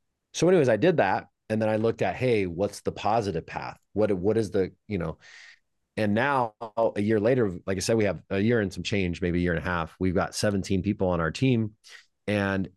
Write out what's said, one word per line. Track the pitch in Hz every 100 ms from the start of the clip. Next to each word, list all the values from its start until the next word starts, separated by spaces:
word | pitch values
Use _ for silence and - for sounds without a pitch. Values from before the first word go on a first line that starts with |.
| _ _ _
So | - -
anyways, | 185 127
I | 110
did | 165 156
that. | 98 113 - _ -
And | 110
then | 110
I | 110
looked | 113 113
at, | 101 87
hey, | 127 110 92
what's | 82 98 -
the | -
positive | 82 98 113 101 - -
path? | - 65 - _
What, | 98 104
what | 95 95 110
is | 101
the, | 101 90 - -
you | 101
know, | 82 78 - - - - _ _ _ -
and | 107
now | 104 139 139 117 - 113 -
a | 113 -
year | 104 110
later, | 107 131 104 85 -
like | 95
I |
said, | - 117
we | 104
have | 85 -
a | 98
year | 107 120
and | 98
some | 92
change, | 85 104 90 85
maybe | 90 87
a |
year | 87
and | 82
a | 90
half. | 87 80 -
We've | 92 90
got | 82
seventeen | - 107 101 90 98
people | 98 101 92
on | 87
our | 80
team. | - 135 117 107 - - - _ _ -
And | 104 98 98 95